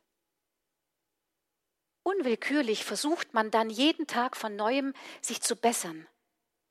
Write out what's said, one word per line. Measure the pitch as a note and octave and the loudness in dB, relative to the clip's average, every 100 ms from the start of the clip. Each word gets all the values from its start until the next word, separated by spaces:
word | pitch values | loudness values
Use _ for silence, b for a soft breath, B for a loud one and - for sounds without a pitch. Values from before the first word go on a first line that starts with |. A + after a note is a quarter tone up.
| _ _ _ _ _ _ _ _ _ _ _ _ _ _ _ _ _ _ _ _ | _ _ _ _ _ _ _ _ _ _ _ _ _ _ _ _ _ _ _ _
Unwillkürlich | F4 G4 B3+ A3 - D4 A3+ G#3 | -2 0 2 0 0 0 0 -2
versucht | - G3+ D4 E4+ - | -4 -2 0 -2 0
man | A3+ A3 | 0 2
dann | A3+ A3 | 2 2
jeden | G#3+ D4+ E4 D4 | 2 2 2 -2
Tag | A#3+ B3 | 0 -2
von | - A3 G3+ | -2 -6 -2
Neuem, | G#3+ C#4 C4+ - B B | 0 2 -2 -6 B B
sich | - A3 | -6 -2
zu | - | -2
bessern. | A3 A#3 A#3 F3 D#3+ D#3+ _ _ _ _ _ | 2 2 2 -4 -10 -16 _ _ _ _ _